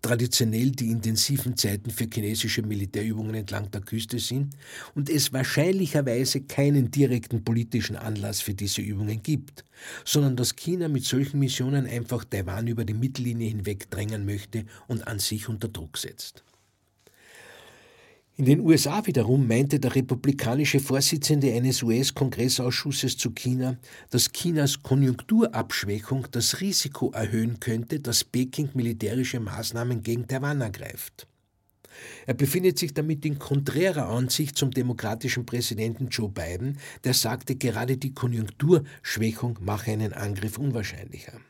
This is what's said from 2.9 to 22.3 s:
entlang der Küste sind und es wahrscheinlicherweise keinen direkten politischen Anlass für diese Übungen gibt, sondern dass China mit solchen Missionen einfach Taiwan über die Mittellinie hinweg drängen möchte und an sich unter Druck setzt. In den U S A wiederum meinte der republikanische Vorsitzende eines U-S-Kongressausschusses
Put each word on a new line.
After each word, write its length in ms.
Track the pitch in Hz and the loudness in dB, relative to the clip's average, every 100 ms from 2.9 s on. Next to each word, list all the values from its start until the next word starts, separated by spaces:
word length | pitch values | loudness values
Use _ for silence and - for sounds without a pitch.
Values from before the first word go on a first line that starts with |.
| 110 110 110 110 | -2 -2 -2 -2
entlang 360 | 110 98 101 101 | -4 -4 -6 -6
der 120 | 104 | -8
Küste 360 | 98 113 110 123 | -6 -6 -4 -4
sind 360 | 107 127 143 139 - - - | -2 -2 -2 -6 -16 -16 -10
und 160 | - 143 | -4 0
es 240 | 156 - | 2 2
wahrscheinlicherweise 1040 | 131 123 - 160 190 170 151 135 117 131 139 | 0 0 4 4 4 2 2 2 2 2 0
keinen 500 | 139 - 143 143 120 | -2 2 6 6 4
direkten 540 | 143 139 123 113 117 | 4 4 4 0 -2
politischen 520 | 101 117 113 120 107 104 | 2 0 2 0 -2 -4
Anlass 440 | 107 107 101 101 | -6 -4 -4 -4
für 140 | - | -4
diese 260 | 98 101 - | -4 -2 -2
Übungen 420 | 101 101 104 110 | -4 -2 -2 -2
gibt, 400 | 135 147 143 - - - - - - | 0 -2 -2 -20 -20 -20 -16 -12 0
sondern 300 | 151 143 123 | 4 4 4
dass 200 | 120 - | 0 -2
China 320 | - 180 165 | -2 0 2
mit 160 | 139 | 0
solchen 340 | 131 127 139 143 | 2 2 2 2
Missionen 460 | 135 - 127 139 | 0 2 0 0
einfach 400 | 123 117 117 120 | 0 -4 -2 -4
Taiwan 420 | - 98 92 92 117 | -2 -4 -2 -2 -2
über 200 | 120 110 | -2 -2
die 80 | |
Mittellinie 560 | 107 131 135 123 117 113 | 0 -2 -2 -4 -2 -2
hinweg 400 | 107 101 98 - | -2 -4 -6 -6
drängen 340 | - 104 110 | -6 -4 -4
möchte 400 | 101 101 - 113 107 - - | -4 -4 -4 -8 -8 -14 -6
und 200 | 117 - | -6 -4
an 120 | 107 | -4
sich 320 | - 110 - | -2 -4 -6
unter 180 | 110 117 | -6 -6
Druck 300 | 98 80 - | -8 -10 -8
setzt. 460 | - - - - _ _ _ _ _ _ _ _ - - - - - - - - - _ _ - | -10 -10 -16 -16 _ _ _ _ _ _ _ _ -20 -20 -20 -20 -20 -20 -20 -20 -20 _ _ 0
In 100 | 131 | 6
den 140 | 147 | 6
U 120 | 165 | 8
S 140 | 160 - | 6 6
A 200 | 202 208 | 0 2
wiederum 400 | 139 107 131 127 | 2 4 4 6
meinte 320 | 113 143 147 | 4 4 2
der 160 | 170 | 2
republikanische 840 | 139 135 127 139 139 - 143 143 143 | 2 2 0 2 2 2 2 4 2
Vorsitzende 720 | 135 135 139 160 - 147 139 | 2 2 2 2 2 4 4
eines 300 | 117 127 127 | 4 2 2
U-S-Kongressausschusses 1400 | 117 113 139 - 135 | 2 2 2 2 0